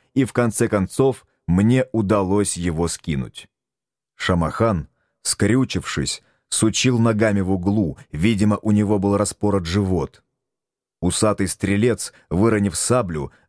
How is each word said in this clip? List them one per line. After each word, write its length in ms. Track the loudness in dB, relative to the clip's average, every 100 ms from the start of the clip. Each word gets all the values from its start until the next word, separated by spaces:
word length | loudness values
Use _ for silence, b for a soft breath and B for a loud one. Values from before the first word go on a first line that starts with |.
| b
и 120 | -2 0
в 80 |
конце 340 | 0 -2 0 0
концов 580 | 0 -2 0 0 0 _ _ -2
мне 400 | 2 4 4 2
удалось 640 | -2 0 0 2 0 0 -2
его 320 | -4 -2 -2
скинуть. 600 | -4 -6 -6 -6 -12 -20 _ _ _ _ _ _
Шамахан, 760 | -8 0 0 0 0 0 0 -6 _ _ _
скрючившись, 1000 | -6 -2 2 2 0 -4 -6 -6 -6 -8 _ _ -8
сучил 500 | 0 0 2 0 2
ногами 420 | 2 2 2 2
в 100 | 0
углу, 460 | 0 0 0 -2 -4 B
видимо, 480 | -2 0 2 2 0
у 100 | 2
него 280 | 2 2 2
был 180 | 2 0
распорот 480 | -2 -2 0 0 0
живот. 560 | -2 0 -2 -4 _ _ _ _ _ _ _ _ -6
Усатый 460 | -4 0 0 0 -4
стрелец, 640 | -4 -2 0 0 -2 -6 b b
выронив 460 | 0 2 2 0 -2
саблю, 560 | 0 0 0 -6 -8 b